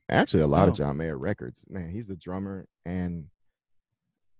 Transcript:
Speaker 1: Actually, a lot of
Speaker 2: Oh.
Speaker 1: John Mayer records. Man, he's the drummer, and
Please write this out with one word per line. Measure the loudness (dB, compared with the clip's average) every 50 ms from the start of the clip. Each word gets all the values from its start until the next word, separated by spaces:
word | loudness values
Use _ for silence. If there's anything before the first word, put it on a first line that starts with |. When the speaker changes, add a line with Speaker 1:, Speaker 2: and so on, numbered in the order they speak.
| _ 0
Speaker 1:
Actually, | 2 2 2 4 4 4 4
a |
lot | 6 6 6 6 6
of | 6
Speaker 2:
Oh. | 2
Speaker 1:
John | 0 -2 -2
Mayer | -2 -4 -4 -6 -4
records. | -4 -4 -4 -6 -8 -14 -14 -16 _ -14
Man, | -12 -12 -10 -10
he's | -10 -10 -10 -10
the | -12
drummer, | -14 -10 -8 -8 -6 -6 -8 -10 -12 -14 _ _ _ -10
and | -6 -6 -4 -4 -4 -6 -8 -10 -14 _ _ _ _ _ _ _ _ _ _ _ _ _ _ _ _ _ _ _ _ _